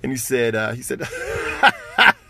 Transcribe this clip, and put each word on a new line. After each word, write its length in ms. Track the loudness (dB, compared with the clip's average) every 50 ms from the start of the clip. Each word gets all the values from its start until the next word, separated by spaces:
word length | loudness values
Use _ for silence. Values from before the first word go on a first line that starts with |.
And 100 | -4 -4
he 60 | -4 -4
said, 360 | -4 0 0 2 2 2 2
uh, 180 | 0 -2 -2
he 100 | -4 -6
said, 200 | -6 -6 -6 -6
<laughs> 1300 | -6 -8 -8 -8 -8 -6 -6 -6 -4 -6 -4 2 4 2 2 2 -10 -12 0 4 4 4 4 4 _